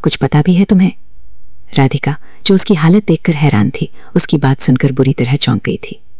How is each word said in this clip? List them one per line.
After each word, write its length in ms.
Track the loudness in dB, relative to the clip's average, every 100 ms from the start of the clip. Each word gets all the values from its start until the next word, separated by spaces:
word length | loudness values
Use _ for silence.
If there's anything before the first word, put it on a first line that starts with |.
कुछ 140 | 0 0
पता 260 | 2 2
भी 140 | 4 2
है 100 | 4
तुम्हें?" 260 | 4 2 0 -10 -10 -10 -8 -8 -8 -4 0
राधिका, 400 | 0 0 -4 -6 -10 -6 0
जो 100 | 2
उसकी 180 | 2
हालत 320 | 2 4 4 2
देखकर 260 | -2 0
हैरान 360 | 0 2 2 0
थी, 200 | -2 -8 -8 -4 0
उसकी 220 | 2 2
बात 220 | 0 0
सुनकर 320 | 2 2 0
बुरी 220 | 0 0
तरह 220 | 0 0 0
चौंक 280 | 0 -2 -2
गई 120 | -6
थी। 220 | -6 -12 -14 -14